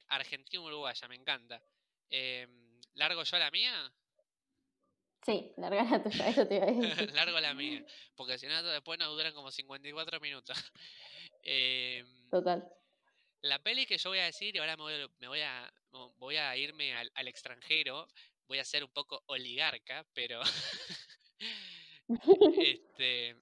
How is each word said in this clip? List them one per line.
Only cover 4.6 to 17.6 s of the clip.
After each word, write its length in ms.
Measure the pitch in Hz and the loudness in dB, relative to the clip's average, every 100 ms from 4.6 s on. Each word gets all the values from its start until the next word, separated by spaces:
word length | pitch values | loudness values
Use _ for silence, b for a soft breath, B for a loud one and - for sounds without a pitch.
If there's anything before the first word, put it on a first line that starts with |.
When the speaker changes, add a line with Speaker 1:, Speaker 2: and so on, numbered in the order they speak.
| _ _ _ _ _ _ - | _ _ _ _ _ _ -2
Speaker 2:
Sí, 280 | 208 - - | -2 -2 -8
larga 280 | 180 202 233 | -2 2 4
la 180 | 233 | 4
tuya, 240 | 214 - 214 | 2 2 2
eso 180 | 233 208 | 4 4
te 100 | 202 | 4
iba 80 | 170 | 4
a 60 | |
decir. 420 | 233 180 156 151 | 4 2 0 0
Speaker 1:
<laughs> 20 | 147 | 2
Largo 240 | 170 165 | 2 2
la 140 | 156 | 0
mía, 320 | 139 139 143 147 B B | 0 -4 -4 -10 B B
porque 240 | - 127 127 | -16 -8 -6
si 80 | 131 | -2
no, 140 | 160 | -4
después 380 | 170 151 160 165 | -2 -4 -4 -4
nos 80 | 160 151 | -2 -2
duran 180 | 160 | -4
como 180 | 151 135 | -4 -12
cincuenta 360 | 131 135 139 143 | -12 -12 -12 -10
y 60 | |
cuatro 260 | 151 160 165 | -8 -6 -6
minutos. 380 | 147 139 123 127 | -6 -8 -8 -8
<laughs> 840 | - - - - - - - - | -8 -14 -20 -20 -20 -18 -18 -12
Em, 880 | - 135 127 127 127 123 123 127 123 | 0 2 4 2 -2 -6 -10 -20 0
Speaker 2:
Total. 320 | 180 180 175 - - _ _ _ _ _ _ | 0 2 0 -4 -20 _ _ _ _ _ _
Speaker 1:
la 200 | 143 139 | -2 0
peli 260 | 208 247 262 | 0 0 0
que 120 | 185 | 0
yo 120 | 185 | 0
voy 100 | 190 | 0
a 60 | 175 | 0
decir, 280 | 160 202 | -2 -6
y 60 | 190 | -2
ahora 160 | 156 160 | -2 -4
me 80 | |
voy, 100 | 151 151 139 - | -6 -6 -8 -12
me 80 | 127 | -6
voy 100 | 147 | -4
a, 340 | 151 127 123 - _ 131 127 _ | -4 -6 -12 -18 _ -18 -18 _
voy 180 | 127 151 | -2 0
a 220 | 143 127 | 0 0
irme 360 | 143 151 143 | -4 -2 -2
al, 160 | 123 120 - | -2 -6 -6
al 140 | 127 | -8
extranjero, 760 | - 131 120 | -8 -14 -14